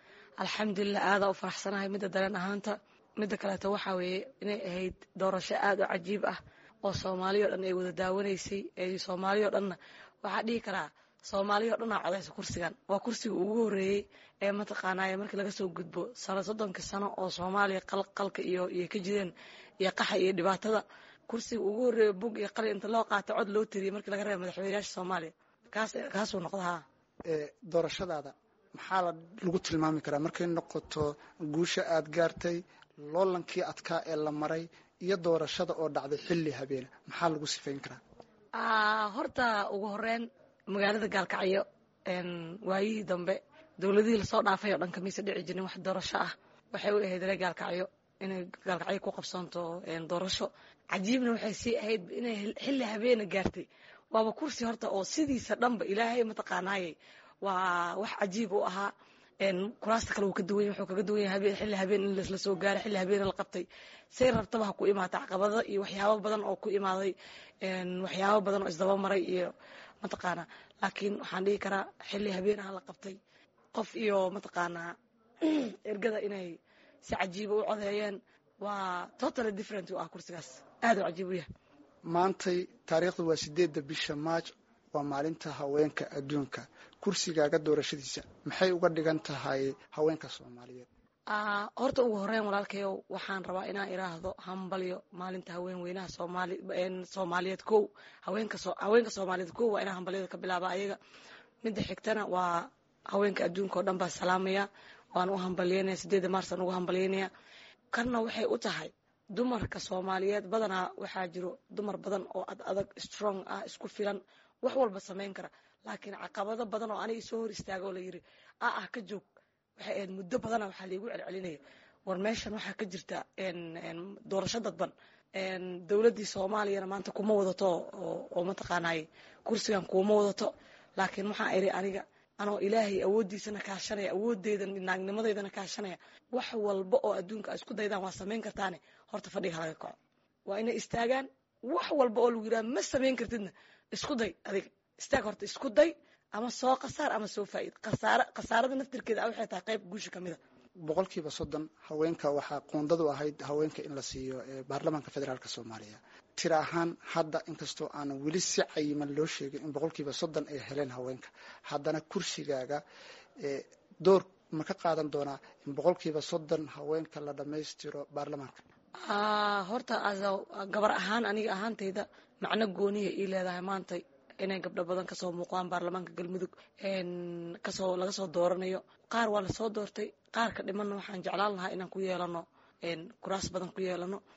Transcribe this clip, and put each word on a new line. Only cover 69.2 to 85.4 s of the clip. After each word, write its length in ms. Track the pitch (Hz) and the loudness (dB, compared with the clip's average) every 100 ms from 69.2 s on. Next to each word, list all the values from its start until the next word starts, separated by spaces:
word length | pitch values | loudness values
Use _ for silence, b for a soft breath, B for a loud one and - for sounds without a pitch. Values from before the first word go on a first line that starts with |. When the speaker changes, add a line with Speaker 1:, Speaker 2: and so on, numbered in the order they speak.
Speaker 1:
iyo 300 | 170 180 175 - B B B B | 2 0 0 -4 B B B B
mataqaana. 420 | 196 - 185 170 160 B B - | -8 -4 -2 -2 -6 B B -2
Laakiin 380 | 190 - 202 202 | -2 0 -2 -2
waxaan 240 | - 185 190 | -4 0 2
dhihi 140 | 202 | 2
karaa 260 | 196 196 - - - | 0 -2 -2 -10 -8
xilli 220 | 208 202 | -2 -2
habeen 280 | 185 196 208 | 0 2 0
ah 120 | 196 | -2
la 100 | 190 - | -10 -12
qabtay. 280 | - 196 190 _ b b _ _ - | -14 -14 -14 _ b b _ _ -4
Qof 200 | 214 - | -4 0
iyo 340 | 214 196 185 | 2 4 4
mataqaana 640 | 196 - 175 175 170 170 - _ _ _ - | 0 -6 -2 -2 -2 -10 -12 _ _ _ 0
<clears throat> 500 | 311 311 233 180 - | 2 2 0 -6 -6
ergada 280 | 208 220 208 | 0 0 0
inay 380 | 202 196 175 165 _ b b b | -2 -4 -8 -10 _ b b b
si 140 | - 208 | -6 -2
cajiib 360 | 190 180 208 | -2 -2 0
u 120 | 208 202 | 0 2
codeeyeen. 540 | 214 202 208 208 196 _ b _ - | 0 0 -2 -2 -6 _ b _ -8
Waa 480 | 202 202 190 180 175 - | -6 -4 -2 -4 -6 -4
totally 320 | 277 - 220 | -2 0 -2
different 400 | 196 208 208 175 | -2 -6 -8 -6
u 60 | 175 | -6
ah 80 | 165 | -6
kursigaas. 560 | 180 - 170 - - - - | -10 -12 -12 -12 -18 -20 0
Aad 160 | 233 202 | 4 4
u 60 | |
cajiib 240 | 170 170 185 | 2 -2 -4
u 60 | |
yahay. 180 | 180 147 - _ - - _ | -4 -6 -16 _ -20 -20 _
Speaker 2:
Maantay 560 | 165 170 190 180 185 180 - - - | 0 4 4 2 0 0 -2 -10 2
taariikhdu 420 | 160 175 180 165 | 4 4 2 2
waa 80 | 151 | 2
siddeedda 460 | 156 151 175 151 | 0 2 2 2
bisha 340 | 139 151 - 147 | -4 -4 -2 -2
March, 340 | 160 165 - - _ _ _ | 2 0 0 -14 _ _ _
waa 100 | 151 | -2
maalinta 460 | 143 139 156 160 | -2 0 -2 -2